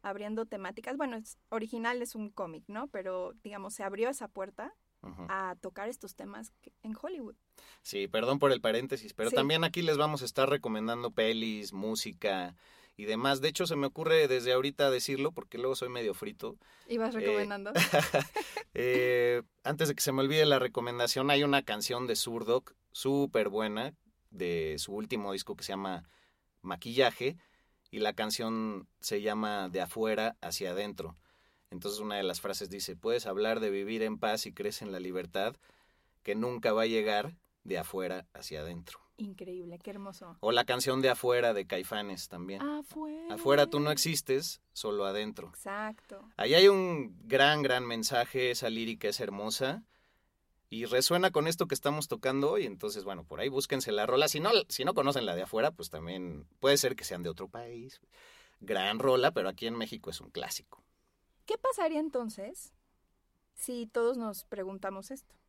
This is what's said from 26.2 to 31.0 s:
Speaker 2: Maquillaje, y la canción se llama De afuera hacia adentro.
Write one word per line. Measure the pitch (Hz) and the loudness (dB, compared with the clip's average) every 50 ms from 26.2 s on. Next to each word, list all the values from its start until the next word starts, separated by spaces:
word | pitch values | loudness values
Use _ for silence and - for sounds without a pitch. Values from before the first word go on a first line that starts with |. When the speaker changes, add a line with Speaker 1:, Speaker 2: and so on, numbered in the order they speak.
| _ _ _ _ _ _ _ _ _ | _ _ _ _ _ _ _ _ _
Speaker 2:
Maquillaje, | 90 92 87 - 117 117 127 131 123 - - 123 131 165 - _ _ _ _ _ _ _ _ _ _ | -6 -6 -6 -6 -4 4 4 4 4 4 0 -4 -4 -4 -6 _ _ _ _ _ _ _ _ _ _
y | - 104 | -6 0
la | 107 107 104 | 0 0 0
canción | - 110 107 107 - 120 113 113 113 110 110 104 95 90 _ _ _ | 0 -2 -4 -2 -2 -2 -2 -2 -2 -4 -4 -6 -8 -12 _ _ _
se | - - 110 101 | -6 -2 -2 0
llama | 101 107 104 107 110 107 104 101 95 90 | 0 0 0 0 -2 -2 -2 -2 -4 -4
De | 87 92 90 | -2 -2 -4
afuera | 85 - - 110 110 110 104 107 117 - _ | -2 -2 -2 0 0 2 2 0 0 -2 _
hacia | - 85 85 - 98 92 | -10 -8 -6 -4 -4 -2
adentro. | 87 95 104 104 101 - | -2 -2 -4 -4 -6 -8